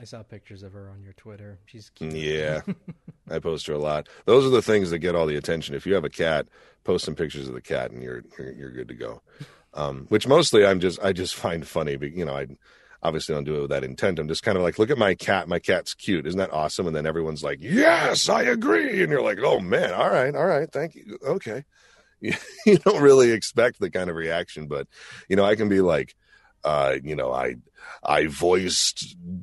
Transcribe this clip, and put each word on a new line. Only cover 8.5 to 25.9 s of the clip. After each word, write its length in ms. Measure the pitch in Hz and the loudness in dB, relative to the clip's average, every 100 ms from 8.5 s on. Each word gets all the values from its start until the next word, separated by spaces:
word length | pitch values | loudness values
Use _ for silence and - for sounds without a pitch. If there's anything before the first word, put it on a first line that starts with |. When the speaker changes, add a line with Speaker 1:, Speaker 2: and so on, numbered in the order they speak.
Speaker 2:
you're 180 | 64 67 | -14 -16
good 180 | 62 60 | -14 -14
to 60 | |
go. 280 | 62 58 57 _ - - _ _ | -12 -12 -14 _ -20 -20 _ _
Um, 320 | 76 71 69 69 | -8 -6 -6 0
which 160 | 107 120 | 0 6
mostly 380 | 151 160 110 | 6 6 6
I'm 160 | 101 95 | 6 6
just, 200 | 90 82 | 0 0
I 100 | 98 | -2
just 220 | 90 92 | -2 -4
find 320 | - 104 85 73 | -4 -4 -4 -4
funny, 300 | 85 76 69 | -4 -4 -4
but, 160 | 71 | -6
you 120 | 85 | -6
know, 120 | 80 69 | -6 -6
I 100 | 69 - _ _ _ - | -8 -12 _ _ _ -6
obviously 320 | 85 78 - | -4 -4 -4
don't 100 | 76 | -4
do 120 | 71 73 | -2 -4
it 40 | |
with 80 | 71 | -2
that 140 | 69 | -4
intent. 340 | 67 67 101 82 | -4 -4 -2 -2
I'm 100 | 78 | -4
just 140 | 80 | -4
kind 140 | - 95 | -2 0
of 40 | |
like, 140 | 87 82 | 0 0
"Look 120 | 113 | 0
at 80 | 135 | 2
my 160 | 101 | 2
cat. 340 | 90 - 98 82 | 2 0 0 0
My 100 | 87 | -4
cat's 340 | - 90 - | 0 0 -2
cute. 320 | - - 87 73 | -10 -2 -2 -2
Isn't 120 | 92 | -2
that 140 | 92 | -2
awesome?" 340 | 78 76 - 90 | -2 -4 -2 -4
And 80 | 78 | -2
then 100 | 80 | -2
everyone's 360 | 80 80 76 | -2 -4 -4
like, 140 | 73 71 | -6 -8
"Yes, 680 | 92 208 320 330 285 208 - | -2 2 4 4 0 0 0
I 140 | 220 | 2
agree." 600 | 247 240 254 330 294 196 | 2 0 2 2 0 0
And 80 | 170 | 0
you're 120 | 143 | 0
like, 160 | 113 98 | 0 0
"Oh 200 | 139 131 | 2 0
man, 320 | 90 131 131 | 2 0 0
all 160 | 92 165 | 0 2
right, 240 | 180 131 | 2 0
all 120 | 139 175 | 0 0
right, 240 | 147 156 | 0 -2
thank 240 | 139 165 | -6 -8
you. 240 | - - - | -10 -18 -10
Okay." 400 | 131 185 117 110 - _ _ _ _ _ | -6 -4 -4 -10 -12 _ _ _ _ _
<laughs> 140 | 107 - - - 220 | -6 -6 -8 -2 4
You 120 | 165 | 6
don't 220 | 190 196 | 6 6
really 300 | 143 135 120 | 8 10 8
expect 480 | 110 - - 120 - | 4 -2 2 2 2
the 120 | 95 | -4
kind 180 | 92 90 | -2 -4
of 60 | 82 | -4
reaction, 500 | 82 85 87 - 76 | -4 -4 -4 -10 -8
but, 220 | 71 69 - - - - | -8 -8 -14 -20 -18 -2
you 80 | 95 | 2
know, 80 | |
I 100 | 98 | 4
can 140 | 110 104 | 4 2
be 120 | 95 | 4
like, 360 | 92 | 4